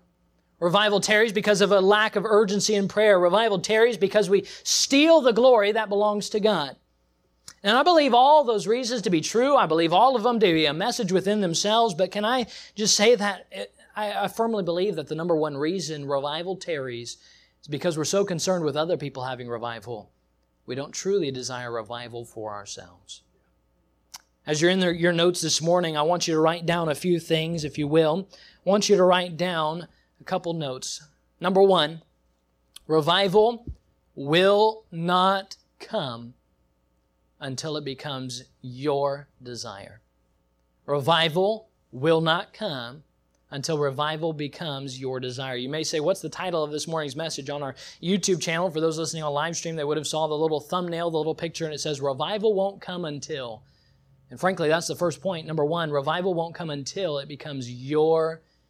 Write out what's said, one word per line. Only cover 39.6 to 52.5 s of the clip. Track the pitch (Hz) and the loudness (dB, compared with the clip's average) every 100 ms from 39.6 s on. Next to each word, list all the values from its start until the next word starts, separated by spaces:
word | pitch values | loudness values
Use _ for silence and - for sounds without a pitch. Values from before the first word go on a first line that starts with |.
| 117 98 - 101 _ _ _ _ _ _ _ _ | -14 -14 -18 -20 _ _ _ _ _ _ _ _
Revival | - 143 139 165 165 170 196 220 _ _ _ | -4 -2 2 2 2 2 0 -2 _ _ _
will | 127 156 160 | -4 2 2
not | 160 175 214 | 2 -2 -4
come | - 214 131 120 151 _ _ _ _ _ | -10 -10 -8 -12 -18 _ _ _ _ _
until | 143 135 151 | -10 -4 -2
revival | 143 131 151 156 160 | -2 -2 -4 -2 -6
becomes | 151 147 - 165 135 139 127 | -6 -10 -10 -10 -10 -12 -10
your | 131 127 | -8 -8
desire. | 127 123 131 | -8 -8 -8
You | 123 127 | -8 -6
may | 156 | -6
say, | 151 156 | -4 -2
"What's | 156 196 | -2 -2
the | 156 | -6
title | - 185 170 | -8 -4 -4
of | 147 | -4
this | 151 165 | -6 -6
morning's | 160 147 | -6 -6
message?" | 139 160 156 139 | -8 -8 -8 -8
On | 147 | -8
our | 135 - - - | -8 -12 -18 -8
YouTube | 170 196 196 165 | -2 0 0 -2
channel, | 175 165 185 | 0 -2 -2
for | 156 | 0
those | 160 156 | -2 -2
listening | 160 160 | -6 -6
on | 151 | -4
live | 143 165 | -2 -4
stream, | 160 165 | -6 -8
they | 160 | -6
would | 147 151 | -4 -4
have | 139 | -4
saw | 156 156 | -4 -2
the | |
little | 151 160 147 | 0 0 -2
thumbnail, | - 180 175 165 170 | -4 -6 -4 -4 -4
the | 160 | -2
little | 156 | -4
picture, | 156 170 - | -6 -8 -8
and | 160 | -8
it | 143 | -6
says, | 156 135 | -6 -4
"Revival | 139 131 156 208 220 | -4 -4 -6 -2 0